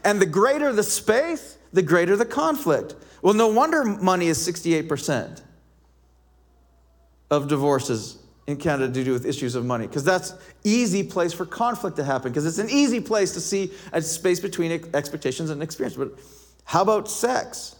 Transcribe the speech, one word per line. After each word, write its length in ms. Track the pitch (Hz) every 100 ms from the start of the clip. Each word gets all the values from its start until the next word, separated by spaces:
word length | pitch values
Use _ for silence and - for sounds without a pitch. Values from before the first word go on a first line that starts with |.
and 140 | 202 208
the 60 |
greater 480 | 185 165 240 285 285
the 100 | 214
space, 760 | 208 - - 226 330 320 - - _
the 80 | 185
greater 340 | 160 175 175 202
the 80 |
conflict. 680 | 233 277 320 294 170 135 101 - - -
Well, 140 | 180
no 140 | 214 226
wonder 360 | 220 311 320
money 440 | 240 202 185 180 170
is 140 | 156
sixty-eight 460 | - 170 170 160 160
percent 540 | 143 - 131 - - - - _ _ _ _ _ _ _ _ _ _ _ _ _ _ _ _ _
of 180 | 147 143
divorces 680 | 147 143 135 131 113 - - - _ -
in 100 | 143
Canada 340 | 165 143 131
to 140 | 127
do 80 | 131
with 140 | 123 123
issues 280 | 135 127
of 120 | 123 123
money, 200 | 120 107
'cause 160 | 147
that's 300 | 143 185 180 - - -
easy 380 | 208 233 233 190
place 320 | 185 185 170
for 100 | 170
conflict 520 | 180 - 233 233 185 -
to 80 |
happen, 280 | 143 135 131
'cause 140 | 135 156
it's 100 | 170
an 140 | 220
easy 300 | 285 285 233
place 320 | - 220 185
to 80 | 170
see 300 | - 196 185 - -
a 80 | 165
space 400 | 160 - 185 180
between 320 | 196 175 165
ex-, 160 | 165 165
expectations 560 | 143 143 151 131 127 160
and 120 | 147
experience. 320 | 156 - -
But 180 | 127 135 - - - - _
how 160 | - 170
about 300 | 196 214 214
sex? 680 | - 233 254 - - -